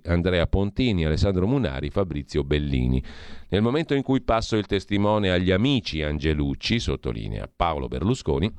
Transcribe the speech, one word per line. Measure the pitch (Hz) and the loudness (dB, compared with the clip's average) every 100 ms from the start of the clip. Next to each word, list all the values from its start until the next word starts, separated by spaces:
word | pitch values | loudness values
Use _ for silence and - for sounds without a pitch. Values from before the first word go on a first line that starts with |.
| - | 0
Andrea | 87 87 90 82 | 0 2 2 2
Pontini, | 95 101 98 127 92 78 | 0 0 0 0 2 2
Alessandro | 78 101 92 95 | 2 2 2 2
Munari, | 139 95 65 73 | 0 0 -4 -4
Fabrizio | 101 95 73 69 76 69 | -2 -2 -4 -4 -4 0
Bellini. | 76 71 67 62 64 - - - - - | 0 0 0 2 0 -2 -10 -14 -14 -4
"Nel | 95 | 0
momento | 113 147 160 | 2 0 0
in | 139 | 0
cui | 131 131 | 0 0
passo | 123 113 110 110 | 2 0 0 -2
il | 101 | 0
testimone | 101 - 101 104 107 98 | -2 0 2 2 2 2
agli | 90 92 | 2 4
amici | 92 123 135 - 78 | 4 4 2 0 -4
Angelucci", | 76 76 73 76 71 67 - 117 | -2 -2 0 0 0 -2 -2 -2
sottolinea | - 67 69 55 52 52 52 | -2 -4 -4 -6 -6 -8 -10
Paolo | - 87 73 62 | -2 -2 0 -4
Berlusconi, | 64 90 123 - 69 95 | -2 0 0 0 0 0